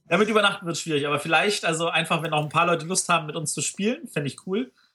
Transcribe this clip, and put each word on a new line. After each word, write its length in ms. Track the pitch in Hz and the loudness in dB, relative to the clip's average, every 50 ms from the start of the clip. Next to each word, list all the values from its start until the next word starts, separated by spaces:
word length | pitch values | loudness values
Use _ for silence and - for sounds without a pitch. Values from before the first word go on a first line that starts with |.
| _ - | _ 0
Ja, 80 | 165 | 2
mit 120 | 185 214 208 | 2 2 4
Übernachten 360 | 220 214 202 202 - - 185 | 4 4 4 2 0 -2 -4
wird 140 | 170 160 - | -6 -6 -4
schwierig, 280 | - 160 151 143 143 | -4 -2 -2 0 0
aber 120 | 143 147 143 | 0 -2 -2
vielleicht, 460 | - 165 160 160 185 208 202 - - | 0 2 2 2 4 2 0 0 0
also 240 | 175 160 160 165 165 | -2 0 0 0 0
einfach, 340 | 165 160 165 - 185 156 151 | 0 0 0 0 0 0 0
wenn 80 | 160 | 0
noch 100 | 156 151 151 | 0 0 0
ein 60 | 151 | 0
paar 160 | - 160 170 | 2 2 2
Leute 200 | 175 170 165 151 | 4 2 0 0
Lust 220 | 165 185 180 - - | -2 -2 -2 0 2
haben, 180 | 175 165 156 | 2 0 0
mit 80 | 151 151 | -2 -6
uns 180 | 170 156 139 - | -6 -4 -4 -4
zu 80 | 160 147 | -4 -4
spielen, 440 | - - - 190 214 254 330 285 | -4 -4 -2 0 0 0 -2 -4
fände 220 | - - 160 143 135 | -8 -6 -4 -4 -4
ich 180 | - - - | -6 -8 -6
cool. 260 | 190 185 220 262 - - _ _ _ _ | -4 -2 -2 -2 -4 -8 _ _ _ _